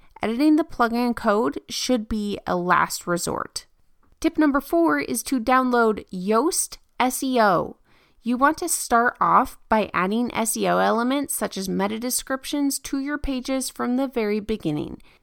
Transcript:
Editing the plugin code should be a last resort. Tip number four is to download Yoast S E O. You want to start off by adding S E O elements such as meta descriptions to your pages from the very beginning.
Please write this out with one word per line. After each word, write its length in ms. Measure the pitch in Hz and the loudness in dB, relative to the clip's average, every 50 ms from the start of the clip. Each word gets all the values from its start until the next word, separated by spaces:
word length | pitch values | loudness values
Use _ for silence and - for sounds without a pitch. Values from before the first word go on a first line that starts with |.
| - - _ - | -20 -20 _ -6
Editing 360 | - 208 226 233 294 311 311 | -4 -4 0 2 4 4 6
the 80 | 302 330 | 4 4
plugin 520 | 330 - - 240 226 226 240 247 240 233 | 0 0 0 0 0 2 0 0 0 -2
code 460 | - - 220 202 208 247 277 277 - - - | 0 0 2 2 2 2 0 -2 -6 -10 -10
should 400 | - - - - 254 240 214 - | -8 -6 0 0 0 0 0 -2
be 280 | 226 214 208 202 196 - - | -4 -4 -2 -4 -6 -6 -4
a 100 | - 185 | -2 -2
last 500 | 180 175 175 175 - - - - - - | -2 2 2 2 2 2 0 -2 -8 -4
resort. 580 | - 175 175 - - - - - - - - - _ _ _ _ _ _ _ _ _ _ _ | -2 -2 -2 -2 -4 -4 -6 -8 -8 -10 -14 -14 _ _ _ _ _ _ _ _ _ _ _
Tip 160 | - 320 320 | -2 -2 2
number 240 | - 311 294 262 285 | 4 2 4 2 0
four 400 | 269 - - 339 339 311 294 285 | -2 0 2 2 4 4 2 0
is 220 | - - 254 233 - | -2 -4 -6 -6 -4
to 180 | - 277 254 | -2 -4 -2
download 640 | 220 254 254 262 254 254 240 240 233 220 214 196 - - | 0 2 2 2 2 2 2 2 4 2 2 -2 -6 -10
Yoast 680 | - 185 180 196 214 226 277 339 370 - - - - - _ _ _ _ | -10 -8 -2 0 2 2 2 2 0 -2 -4 -4 -8 -16 _ _ _ _
S 220 | 233 254 254 - - | 0 0 0 -2 -4
E 180 | 262 254 240 | 0 2 4
O. 380 | 220 202 180 160 - - - - _ _ _ _ _ _ _ _ _ | 4 4 4 2 0 -2 -8 -14 _ _ _ _ _ _ _ _ _
You 140 | 226 247 | -4 0
want 220 | 247 269 285 311 - | 2 2 2 2 0
to 100 | 359 330 | -2 -4
start 480 | - - - - 240 233 240 247 - - | -4 -4 -2 2 2 4 4 2 2 2
off 360 | 180 170 170 190 254 254 - - - _ | 2 4 4 4 4 2 -4 -14 -2 _
by 200 | 226 220 196 - - | 0 0 0 0 -2
adding 400 | - 180 190 208 226 247 233 - | -2 0 0 0 0 -2 -2 -2
S 220 | - 226 220 - | -2 -2 -2 -2
E 100 | 226 202 | -2 0
O 120 | 180 175 180 | 2 2 2
elements 540 | 190 196 214 226 240 247 262 285 285 277 - | 2 2 2 2 0 0 0 -2 -2 -4 -4
such 240 | - 220 202 - | -6 -6 -6 -6
as 120 | 190 190 190 | -6 -6 -4
meta 280 | 180 185 190 202 220 | -2 0 0 -2 -2
descriptions 840 | 220 233 254 247 - - - 269 262 - - - 294 285 277 269 - | -4 -6 -4 -4 -4 -4 -4 -6 -6 -6 -6 -4 -2 -2 -2 -2 -4
to 180 | - - - 277 | -6 -6 -6 -6
your 200 | 269 285 294 302 | -4 -4 -6 -4
pages 520 | - 285 269 254 247 - 262 262 254 - | -4 -4 -4 -4 -4 -4 -4 -4 -4 -6
from 240 | - - 240 240 247 | -6 -6 -4 -2 0
the 140 | 254 269 254 | -2 -2 -2
very 320 | - 240 220 208 208 214 | -2 -2 -2 0 -2 -2
beginning. 600 | 208 - 220 208 - 165 151 147 - - - - - - _ _ | -2 -4 -6 -4 -2 -4 -4 -4 -6 -8 -12 -16 -18 -20 _ _